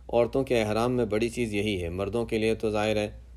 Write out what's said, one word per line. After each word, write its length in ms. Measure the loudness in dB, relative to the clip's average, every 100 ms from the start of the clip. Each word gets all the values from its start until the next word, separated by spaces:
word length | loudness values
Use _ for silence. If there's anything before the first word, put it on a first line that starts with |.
| -2
عورتوں 360 | 2 2 2
کے 180 | 2 2
احرام 300 | 2 2 2
میں 120 | 0
بڑی 240 | 0 0 0
چیز 260 | -2 -2
یہی 280 | 0 0 -2
ہے۔ 60 | -2
مردوں 360 | -4 -4 -2 -2
کے 120 | 0
لیے 160 | 0
تو 160 | 0 0
ظاہر 260 | 0 0 0
ہے 120 | -2 -6 -18